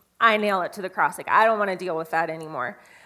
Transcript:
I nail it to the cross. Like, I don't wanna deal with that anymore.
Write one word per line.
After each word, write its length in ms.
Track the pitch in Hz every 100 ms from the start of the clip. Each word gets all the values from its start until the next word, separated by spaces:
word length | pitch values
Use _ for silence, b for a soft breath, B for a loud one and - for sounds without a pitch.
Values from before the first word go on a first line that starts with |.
| _ _
I 180 | 226 214
nail 240 | 208 190
it 100 | 165
to 80 | 208
the 80 | 185
cross. 300 | - 151 175
Like, 100 | -
I 160 | 170 226
don't 140 | 214
wanna 160 | 202 185
deal 200 | 185 160
with 140 | 160
that 220 | 165 165
anymore. 480 | 160 156 147 131 - B B